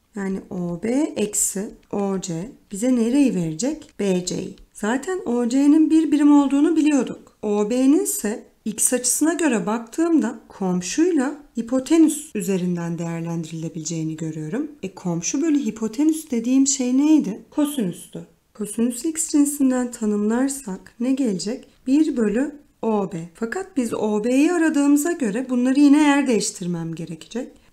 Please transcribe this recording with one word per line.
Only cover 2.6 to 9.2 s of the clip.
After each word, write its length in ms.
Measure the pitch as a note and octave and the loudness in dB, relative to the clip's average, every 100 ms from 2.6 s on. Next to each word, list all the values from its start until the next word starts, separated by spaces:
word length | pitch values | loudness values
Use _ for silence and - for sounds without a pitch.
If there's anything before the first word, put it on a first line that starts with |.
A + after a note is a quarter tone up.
| _ | _
bize 240 | F#3+ B3 B3 | -4 0 2
nereyi 380 | A3+ C#4+ C4 | 2 4 2
verecek? 560 | F3+ E3 D#3 B3+ D#4 - - | 2 -4 -4 -4 -6 -10 -4
B 260 | G3 F3+ F3+ | -2 -2 -2
C'yi. 300 | F3 F#3+ - - | -6 -8 -14 -20
Zaten 480 | - G#3 C4 D#4+ F#4 - | -6 -4 -2 -4 -6 -2
O 220 | A#3+ A#3 | -2 0
C'nin 420 | C4+ C#4+ D#4+ D#4 | 4 6 6 6
bir 220 | D#4+ D4+ | 4 4
birim 200 | C#4+ D4 | 4 6
olduğunu 440 | C#4+ C4+ C#4 E4 D#4+ | 6 6 2 2 4
biliyorduk. 600 | D4 C#4 A#3 - - _ | 2 2 0 -6 -16 _
O 280 | G#3+ G#3 G#3 | -2 0 0
B'nin 340 | B3 C4+ E4 | 2 4 4
ise 400 | G4+ - G#3 - - _ | 2 -4 -4 -6 -12 _
x 280 | A3 G#3 - | -8 -2 0
açısına 400 | B3 B3 - | 0 -2 0